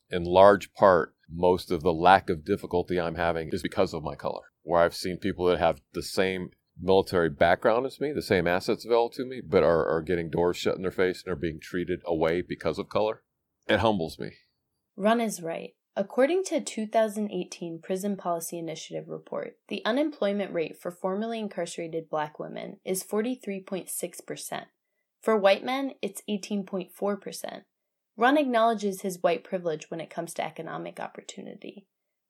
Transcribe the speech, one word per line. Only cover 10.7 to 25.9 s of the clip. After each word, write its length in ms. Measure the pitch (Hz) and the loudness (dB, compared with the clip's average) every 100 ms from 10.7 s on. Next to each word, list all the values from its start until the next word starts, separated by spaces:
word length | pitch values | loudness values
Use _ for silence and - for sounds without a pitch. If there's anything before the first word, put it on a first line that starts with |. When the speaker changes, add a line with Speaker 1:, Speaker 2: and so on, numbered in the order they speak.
| - | -2
Speaker 1:
in 60 | |
their 100 | 92 | -4
face 300 | - 92 90 | 0 0 -2
and 80 | 92 | -6
are 60 | 80 | -4
being 220 | 85 78 | -4 -6
treated 400 | - 90 85 87 | -8 -6 -4 -4
away 380 | - 82 80 87 | -2 0 2 0
because 380 | - 80 82 80 | -2 -4 -4 -4
of 100 | 90 | -4
color. 320 | 104 107 113 _ _ _ _ - | -2 -2 -4 _ _ _ _ 0
It 120 | 107 | 2
humbles 380 | 110 104 80 - | 4 2 -2 -8
me. 140 | 53 - _ _ _ _ _ - | -12 -14 _ _ _ _ _ -2
Speaker 2:
Ron 180 | 202 233 | 0 2
is 220 | 226 180 | 0 -6
right. 320 | 165 165 - _ _ - | -10 -10 -12 _ _ -8
According 480 | 196 - 277 370 | -4 0 2 2
to 140 | 381 302 | -2 -4
a 40 | |
two 240 | 208 - 214 | -4 -8 -2
thousand 460 | 226 220 208 208 | 0 0 -2 -6
eighteen 480 | 185 180 - 170 165 | -6 -8 -10 -12 -10
Prison 340 | - 190 202 190 | -8 -4 -4 -4
Policy 440 | 180 170 165 170 | -4 -4 -6 -8
Initiative 480 | 165 160 - 160 160 | -8 -10 -10 -12 -10
report, 500 | 160 - - - - - | -12 -10 -10 -10 -12 -10
the 160 | 202 | -6
unemployment 720 | 208 254 302 - 202 202 196 | -2 0 -2 -2 -2 -2 -2
rate 240 | 170 156 - | -4 -4 -6
for 140 | 180 | -10
formerly 480 | - 185 190 226 226 | -6 -4 -4 -4 -6
incarcerated 680 | 208 190 170 - 165 165 160 | -6 -6 -8 -8 -8 -8 -6
Black 300 | 156 151 - | -4 -6 -8
women 400 | 160 - - - - | -12 -10 -12 -10 -6
is 160 | 185 | -6
forty-three 600 | - 208 233 254 - 190 | -4 -4 -2 -4 -8 -10
point 280 | 190 185 - | -8 -10 -8
six 320 | - 175 - | -8 -10 -10
percent. 460 | - 151 - 156 - _ _ _ _ _ | -14 -12 -10 -10 -12 _ _ _ _ _
For 160 | - 220 | 0 4
white 300 | 190 202 247 | 6 4 0
men, 280 | 262 269 | -4 -4